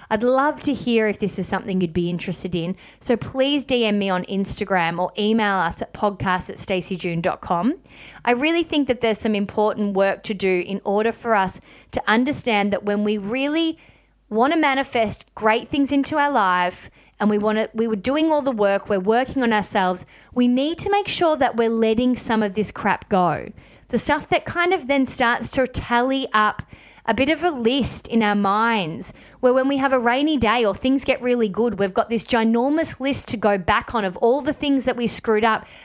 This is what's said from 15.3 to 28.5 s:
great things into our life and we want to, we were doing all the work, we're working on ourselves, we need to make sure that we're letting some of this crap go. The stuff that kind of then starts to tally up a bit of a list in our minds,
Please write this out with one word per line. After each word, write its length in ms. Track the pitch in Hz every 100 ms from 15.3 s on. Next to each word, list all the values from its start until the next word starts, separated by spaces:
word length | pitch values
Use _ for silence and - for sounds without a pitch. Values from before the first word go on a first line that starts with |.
great 340 | - 220 226 226
things 220 | 294 269
into 280 | 285 269 302
our 120 | 285
life 580 | 262 190 180 180 - - - _ -
and 100 | 214
we 100 | 208
want 200 | 214 214
to, 120 | 220
we 140 | 226 226
were 80 | 208
doing 340 | 247 294 320
all 120 | 302
the 100 | 269
work, 360 | 226 202 196 -
we're 120 | 196
working 420 | 185 226 254 269
on 100 | 233
ourselves, 540 | 214 190 208 185 180 - - -
we 140 | 247 247
need 320 | 247 285 330
to 120 | 403
make 180 | 403 392
sure 280 | - 330 311
that 200 | 262 233
we're 120 | 226
letting 460 | 226 220 220 254
some 300 | 247 - 220
of 100 | 208
this 160 | 196 202
crap 380 | - 208 - -
go. 420 | 190 175 147 - - - - -
The 100 | 233
stuff 300 | - 294 -
that 160 | 349
kind 280 | - 349 349
of 140 | 370 254
then 180 | 277
starts 460 | 262 - 240 240 233
to 140 | - 254
tally 600 | - - 240 254 269 262
up 300 | 214 214 - - - - - -
a 80 |
bit 160 | 220 269
of 120 | 311
a 80 | 349
list 560 | 269 226 269 226 - -
in 160 | 226
our 120 | 208
minds, 800 | 208 202